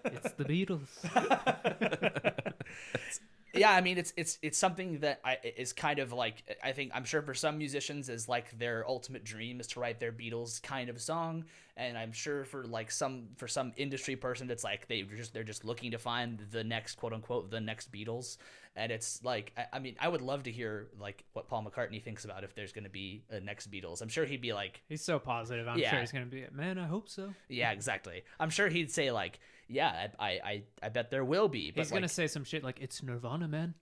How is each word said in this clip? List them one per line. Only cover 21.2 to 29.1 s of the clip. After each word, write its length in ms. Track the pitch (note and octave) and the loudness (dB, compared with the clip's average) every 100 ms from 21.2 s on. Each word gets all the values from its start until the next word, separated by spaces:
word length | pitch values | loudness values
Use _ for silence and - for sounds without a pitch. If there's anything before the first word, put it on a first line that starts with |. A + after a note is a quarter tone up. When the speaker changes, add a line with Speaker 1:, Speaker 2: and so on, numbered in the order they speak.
| - | -10
Speaker 2:
what 120 | - - | -10 -4
Paul 180 | A#2 | -4
McCartney 380 | G#2+ B2+ A#2 G#2+ | -2 -2 -2 -4
thinks 220 | A#2 G#2+ | -8 -8
about 180 | G#2+ F#2+ | -8 -8
if 140 | G2 - | -10 -8
there's 160 | G2 | -8
gonna 160 | G#2+ G2 | -8 -8
be 340 | F#2+ F#2+ G#2+ - | -6 -6 -8 -8
a 80 | G#2+ | -6
next 320 | G2+ G#2 G2+ | -6 -6 -8
Beatles. 320 | G2+ F2+ F2 | -8 -6 -4
I'm 60 | A2+ | -2
sure 160 | D#3+ | 0
he'd 160 | C#3+ C3+ | 2 0
be 120 | A#2+ | 0
like, 300 | G2+ G2 - - | 0 -2 -6 -8
Speaker 1:
He's 140 | D3+ | -4
so 160 | - D#3 | 2 2
positive. 480 | C3 A#2 A2+ A#2+ A#2 | 2 -2 0 -2 0
I'm 100 | A#2+ | 4
Speaker 2:
Yeah. 120 | A#2+ | 4
Speaker 1:
sure 80 | B2 | 4
he's 100 | A#2+ | 2
gonna 160 | C3+ B2 | -2 -4
be, 180 | C3 B2+ | -6 -8
"Man, 260 | C3+ F3 F#3 | -4 -2 -2
I 100 | E3 | 0
hope 200 | F#3+ - | -2 -4
so." 240 | - G3 F#3+ - | -8 -8 -10 -4
Speaker 2:
Yeah, 220 | B2 A#2 | 2 2
exactly. 540 | G2+ A2+ G2 F#2 F2 - - | 2 0 -2 -4 -10 -10 0
I'm 100 | D#3+ | 2
sure 160 | D#3+ G3+ | 6 6
he'd 220 | E3+ D3+ | 6 4
say, 220 | - C#3 | 4 4